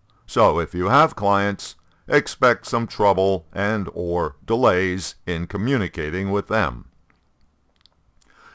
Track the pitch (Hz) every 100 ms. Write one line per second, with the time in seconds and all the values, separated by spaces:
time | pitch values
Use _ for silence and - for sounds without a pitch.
0 | _ _ - 120 104 80 80 87 95 135
1 | 156 - 101 98 101 101 - - _ _
2 | - 147 - - 127 117 - 120 113 -
3 | 101 92 98 95 - 92 101 110 90 87
4 | 87 87 78 - - 117 123 92 95 92
5 | 85 - - 82 85 101 117 131 90 -
6 | 76 90 98 101 - 110 76 60 - _
7 | _ _ _ _ _ _ _ _ _ _
8 | _ _ _ _ -